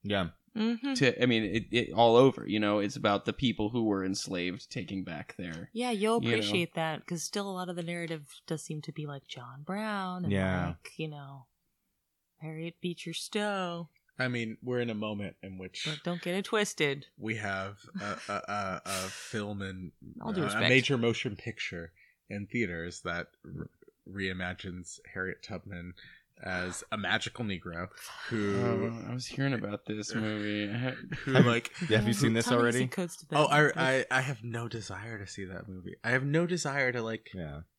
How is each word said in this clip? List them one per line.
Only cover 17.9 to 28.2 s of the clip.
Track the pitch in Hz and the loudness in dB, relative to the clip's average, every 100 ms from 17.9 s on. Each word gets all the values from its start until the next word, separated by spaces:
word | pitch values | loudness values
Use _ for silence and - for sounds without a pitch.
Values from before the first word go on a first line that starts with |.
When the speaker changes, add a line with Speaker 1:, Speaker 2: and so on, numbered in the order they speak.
| 95 | -8
Speaker 4:
a, | 101 95 - | -6 -6 -4
a, | |
a, | 101 - 104 95 92 92 | -4 -2 -4 -2 -4 -4
a | 95 95 | -4 -4
film | - - 113 104 101 | -8 -6 -4 -4 -4
and | 98 92 90 _ - - | -6 -6 -10 _ -18 -10
Speaker 2:
All | - | -4
due | 190 | -2
Speaker 4:
uh, | |
a | 147 | 0
Speaker 2:
respect. | - - | 2 6
Speaker 4:
major | 131 127 131 | 6 6 4
motion | 117 113 131 | 4 2 -2
picture | 101 - - - 87 82 _ - _ _ | -6 -10 -8 -8 -8 -12 _ -20 _ _
in | 101 101 | -8 -4
theaters | 120 104 85 85 - | -2 -2 -2 -6 -6
that | 90 85 - _ | -6 -4 -6 _
re-, | 71 - 78 _ - _ - 98 95 | -12 -10 -10 _ -20 _ -12 -4 -4
reimagines | 92 90 92 98 90 87 - - | -2 -4 -4 -8 -10 -12 -16 -12
Harriet | 95 92 - | -6 -4 -6
Tubman | - 95 98 87 87 87 - - _ _ | -10 -10 -8 -12 -12 -14 -20 -20 _ _
as | 92 92 90 90 - | -6 -4 -4 -6 -6
a | 110 | -4
magical | 92 107 - - | 0 0 -2 -4
Negro | 110 92 90 85 90 - - - | -4 -4 -6 -8 -8 -10 -16 -12